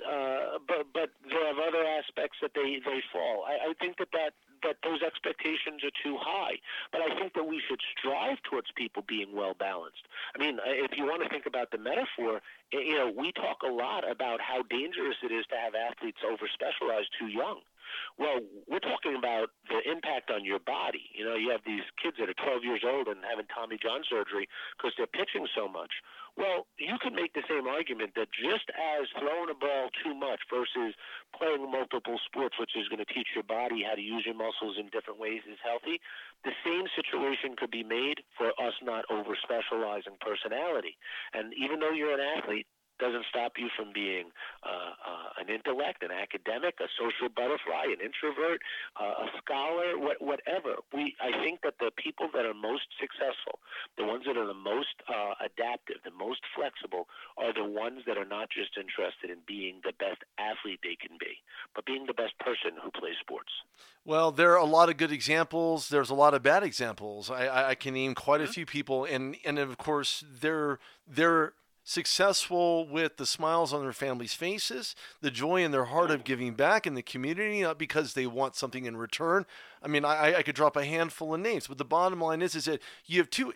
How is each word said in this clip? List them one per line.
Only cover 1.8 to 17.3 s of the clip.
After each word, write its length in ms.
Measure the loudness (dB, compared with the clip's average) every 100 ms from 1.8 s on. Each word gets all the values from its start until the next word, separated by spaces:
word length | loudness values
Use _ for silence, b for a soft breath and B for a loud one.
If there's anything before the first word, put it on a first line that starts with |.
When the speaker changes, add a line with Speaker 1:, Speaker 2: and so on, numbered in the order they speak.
Speaker 1:
aspects 560 | 2 2 -2 -2 -4 -2
that 100 | -4
they, 240 | 0 0 0 -2
they 160 | -2 -2
fall. 340 | 0 0 0 0
I, 200 | 0 0
I 40 | -2
think 160 | -2 -2
that, 120 | -2
that, 240 | 0 0 -2 _ _
that 160 | -2 0 -2
those 160 | 0
expectations 800 | 0 -2 -4 -2 0 0 -2 -4
are 120 | -4 -4 -2
too 120 | -2
high. 400 | -2 -2 -2 -4 -6 B B
But 100 | 0
I 160 | 0 0
think 160 | -2
that 160 | 0 0
we 100 | -2 -2
should 140 | -4 -4 -4
strive 400 | -2 0 0 -2 -2
towards 240 | -4 -4 -6
people 240 | -6 -6 -4
being 260 | -4 -4
well-balanced. 720 | -2 -2 0 -2 -4 -8 -14 -16 B B B
I 20 |
mean, 220 | -2 0
uh, 80 | 0
if 240 | 0 0 0
you 100 | 0
want 180 | 0
to 60 | -2
think 180 | -4 -4
about 240 | -4 -2
the 100 | -4
metaphor, 640 | -2 -2 -2 -2 -2 -2 -4 B B
y-, 220 | -2 2
you 20 | 2
know, 140 | 2
we 220 | 0 -4
talk 340 | -2 -4 -2 -2
a 80 |
lot 320 | 0 -2 -2 -2
about 320 | -2 -2 -2
how 220 | -2 -2 -2
dangerous 480 | -2 -2 -2 -2 -2 -2
it 80 |
is 160 | -2 -2
to 80 | -2
have 160 | -2
athletes 480 | -2 -2 -4 -6 -4
over-specialized 880 | -2 -2 -4 -4 -2 -2 0 0 -2 -4
too 100 |
young. 380 | -4